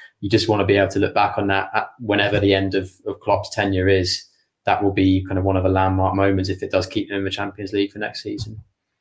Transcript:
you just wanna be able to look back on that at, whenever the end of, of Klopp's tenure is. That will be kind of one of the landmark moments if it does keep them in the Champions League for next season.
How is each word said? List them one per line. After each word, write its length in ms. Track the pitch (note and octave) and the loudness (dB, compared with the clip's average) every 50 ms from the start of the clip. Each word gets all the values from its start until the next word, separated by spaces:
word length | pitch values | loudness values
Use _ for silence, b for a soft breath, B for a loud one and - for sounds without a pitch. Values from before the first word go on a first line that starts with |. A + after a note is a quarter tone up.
| B B B _ | B B B _
you 80 | - G2 | -2 0
just 180 | A2 G#2+ - | 2 2 2
wanna 180 | A2+ G#2+ G2+ F#2+ | 2 2 2 4
be 120 | F#2 G2+ | 4 4
able 140 | G2+ G2 F2+ | 4 4 2
to 80 | - G2 | 2 0
look 140 | G#2 - - | 0 2 2
back 240 | G#2 G2+ G2+ - | 2 0 2 0
on 100 | G#2+ G2+ | -2 0
that 220 | G2 G2 G2 G2 - - | 0 0 0 -2 -2 -4
at, 160 | G#2+ - - - - | -4 -4 -4 -10 -10
whenever 400 | A#2+ G#2 G#2 G2+ G2+ G2+ G#2 G2 | -4 -2 0 2 2 2 2 2
the 140 | G2 G2+ G2 | 2 2 2
end 220 | F#2+ G2 F#2+ F#2+ | 2 2 0 -2
of, 160 | F#2+ F#2 - - - _ | -2 -4 -4 -10 -12 _
of 120 | G#2 G2 - | -10 -10 -6
Klopp's 320 | - G#2 G2+ F#2+ - - - | 0 0 0 0 0 -4 -4
tenure 320 | G#2+ G2+ G2 G2 F#2 F#2 | -2 -2 0 0 2 2
is. 360 | G2 G2 F#2+ F2 F2 - - - _ _ _ _ _ _ _ _ | 4 4 2 2 0 -4 -6 -8 _ _ _ _ _ _ _ _
That 180 | G#2 F#2+ - G2+ | -2 0 2 0
will 80 | G2 | 0
be 340 | F#2+ G2+ F#2+ F#2+ F#2 F#2 F#2+ | 2 4 4 4 4 2 0
kind 120 | - G2 F#2 | -2 -4 0
of 40 | F#2 | 0
one 140 | F#2+ F#2+ | 0 0
of 60 | F#2 F2+ | 2 2
the 60 | F#2+ | 2
landmark 440 | F#2+ F#2+ F#2+ F#2+ F#2+ F#2 F#2+ F#2 F#2 | 2 2 2 2 2 2 0 0 2
moments 360 | G2 G2 G2 G2 F#2+ F#2+ F#2+ | 2 2 2 2 0 -2 -4
if 120 | F2+ - | -4 -6
it 80 | - - | -6 -2
does 160 | - F#2 F#2 | -2 -2 -2
keep 240 | - - A2 G2 - | -2 -4 -6 -4 -4
them 80 | G2+ | -6
in 60 | G2 G2 | -6 -4
the 80 | F#2+ | -4
Champions 420 | - - G2+ G2+ G2 G#2+ G2+ F#2+ G#2 | -6 -6 -8 -8 -8 -10 -10 -4 -2
League 180 | G2+ G2+ G2+ | -2 -2 -2
for 60 | - | -4
next 240 | G#2 G#2+ A2 - - | -8 -10 -10 -10 -10
season. 400 | - G#2 G#2 - G#2 A2 A2 G#2 - _ _ _ _ _ _ _ | -10 -10 -8 -8 -10 -10 -12 -16 -20 _ _ _ _ _ _ _